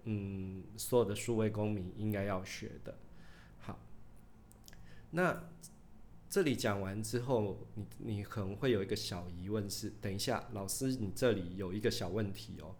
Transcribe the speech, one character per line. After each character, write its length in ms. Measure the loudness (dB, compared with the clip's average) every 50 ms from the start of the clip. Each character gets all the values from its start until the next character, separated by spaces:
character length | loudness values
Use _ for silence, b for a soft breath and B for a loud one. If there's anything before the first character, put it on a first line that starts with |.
| -4
嗯， 580 | -2 0 0 0 -2 -4 -4 -4 -4 -6 -8 -8 -10 -8
所 220 | -6 0 4 6 6
有 60 | 6
的 100 | 6 2
数 220 | 0 2 2 4 4
位 140 | 4 4
公 200 | 4 4 2 2
民 220 | 2 0 -2 -4 -4
应 160 | -2 0 2
该 120 | 2 2 2
要 200 | 2 2 0 -2
学 280 | -4 -6 -6 -6 -8 -8 -8 -10
的。 140 | -10 -10 -10 -12 B B B B B B B B B B B
好， 200 | -10 -10 -10 -10 -10 -12 -12 -12 -12 -14 -16 -16 -18 -18 -18 -20 -20 -20 -20 -18 -16 -16 B B B B B B B B
那 380 | 2 4 4 4 4 2 -4 -10 -14 -14 -16 -16 -16 -16 -18 -18 -16 -16 -16 -16 -16 -14 -6 0
这 140 | 4 6
里 140 | 6 6 6
讲 260 | 4 4 2 2 2
完 220 | 2 0 0 -2 -2
之 160 | 0 0 0
后， 480 | 2 4 4 4 4 4 0 -4 -6 -8 -6
你， 100 | -6 -6 -6 -6 -8
你 240 | -4 -2 0 -2 -2
可 180 | -2 -2 -2
能 140 | -2 -2 -2
会 160 | 2 4 6
有 100 | 6 6
一 60 | 4 2
个 80 | 0
小 340 | 0 0 -2 -4 -4 -4 -6
疑 200 | -6 -6 -4 0
问 200 | 0 0 0 0
是： 240 | -2 -4 -4 -4 -6 -4
等 100 | -4 -2
一 60 | 0 0
下， 320 | 2 2 0 0 0 -4
老 160 | -4 -4 -2 -2
师， 200 | -2 0 2 2 2
你 160 | 2 0 -2 0
这 200 | 4 6 6 6
里 240 | 4 2 -2 -4 -4
有 140 | -4 -2
一 80 | 0 2
个 120 | 2 2
小 180 | 2 2 0 0
问 240 | 0 0 0 0 -2
题 220 | -4 -6 -8 -10 -10
哦。 160 | -10 -10 -12